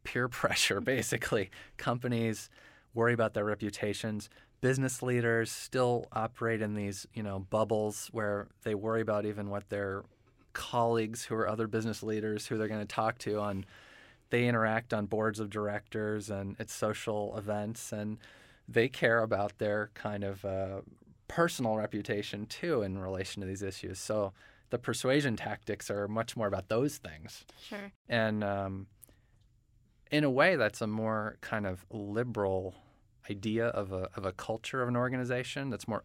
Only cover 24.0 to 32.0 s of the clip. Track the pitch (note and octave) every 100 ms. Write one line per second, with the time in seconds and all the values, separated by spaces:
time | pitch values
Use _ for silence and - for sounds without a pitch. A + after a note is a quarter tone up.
24 | - G#2+ G2 - - - - A#2+ B2 A2+
25 | B2+ C#3+ C#3 G#2+ G#2+ G#2 - G#2 - G#2
26 | G2+ A2 A2+ A#2+ G#2 F#2+ - A2+ C#3+ -
27 | F2 D#2 - - - - - G#3 G3+ -
28 | - A#2 A2 G#2+ G2+ G2 G2 G2 G2 -
29 | - - _ _ _ _ _ _ _ _
30 | - D3 D3 B2+ F3 D#3+ G#2+ - G#2+ G#2+
31 | A2 G#2+ G#2+ - - A2 G2 F#2 - A2